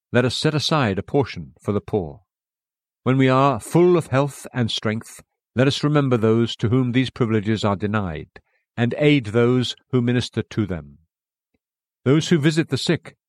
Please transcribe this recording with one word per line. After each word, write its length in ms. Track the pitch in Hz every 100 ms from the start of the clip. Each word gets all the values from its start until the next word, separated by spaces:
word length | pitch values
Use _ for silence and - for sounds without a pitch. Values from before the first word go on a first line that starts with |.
| _
let 120 | 117
us 120 | 123 -
set 180 | 156
aside 420 | 151 - 156 117 95
a 60 |
portion 520 | - 143 110 - 71 -
for 120 | -
the 80 | 101
poor. 400 | - 107 80 71 _ _ _ _ _ _ _ _
When 160 | 123 135
we 100 | 131
are 300 | 131 139 113
full 380 | - 160 180 175
of 120 | -
health 380 | 131 143 - -
and 180 | 127 113
strength, 540 | - 110 110 - - _ _ _ -
let 100 | 135
us 160 | -
remember 340 | 147 147 135 123
those 380 | 110 113 117 -
to 120 | 110
whom 240 | 127 123
these 180 | 120 127
privileges 540 | - 117 110 101 107
are 100 | 107
denied, 540 | 95 104 107 92 76 73 - _ _ _ -
and 180 | 120 -
aid 300 | 151 147 101
those 480 | 117 120 127 117 - _
who 100 | 123
minister 400 | 120 123 - -
to 240 | - - 101
them. 320 | 87 73 73 _ _ _ _ _ _ _ _ _ _
Those 240 | 123 151 -
who 100 | 170
visit 300 | 147 160 147
the 100 | 131
sick 380 | - 151 - -